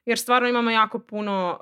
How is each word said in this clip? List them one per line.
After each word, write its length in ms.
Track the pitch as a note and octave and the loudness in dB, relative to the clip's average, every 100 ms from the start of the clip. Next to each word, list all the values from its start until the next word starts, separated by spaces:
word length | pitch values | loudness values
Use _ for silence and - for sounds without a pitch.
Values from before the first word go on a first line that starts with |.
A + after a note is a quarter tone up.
jer 140 | - A3+ | -4 -4
stvarno 300 | - B3 B3 | 2 2 2
imamo 220 | A#3+ A#3 | 2 2
jako 280 | A3+ G#3+ A3 | 2 2 -2
puno, 600 | - G#3 G#3 G3 F3+ - | -8 -8 -4 -2 -2 -4